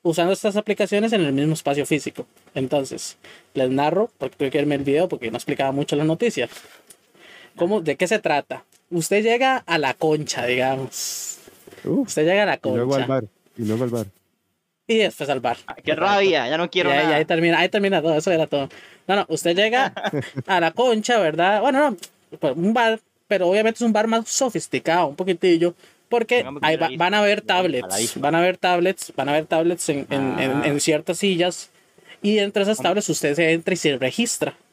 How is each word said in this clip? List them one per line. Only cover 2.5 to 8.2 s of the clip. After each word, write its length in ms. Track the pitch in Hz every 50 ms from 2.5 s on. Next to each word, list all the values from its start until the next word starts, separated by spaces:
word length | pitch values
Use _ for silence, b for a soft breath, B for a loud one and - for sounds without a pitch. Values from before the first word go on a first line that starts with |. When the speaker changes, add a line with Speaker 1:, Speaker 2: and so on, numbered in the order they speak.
| _
Speaker 1:
Entonces, 600 | 143 131 127 151 143 135 123 117 - - - - _ B B B B B B _
les 160 | 135 131 127
narro, 400 | 131 135 143 151 165 190 220 - _
porque 180 | _ 135 135 -
tuve 160 | _ 147 135
que 60 | 127
verme 180 | 147 143 147 143
el 80 | 139 139
video 240 | 139 139 151 185
porque 220 | 180 160 123 120 113
no 80 | 113
explicaba 340 | 123 - - 143 - 139 135
mucho 240 | 135 139 147 - 160
la 80 | 147 156
noticia. 460 | 156 160 - 240 233 - 143 123 - B B B B B B B _ - _ _ _ _ B B B B B B B B
¿Cómo? 260 | - 175 180 208 208
¿De 140 | 165 156 139
qué 120 | - 185
se 120 | 175 220
trata? 460 | 208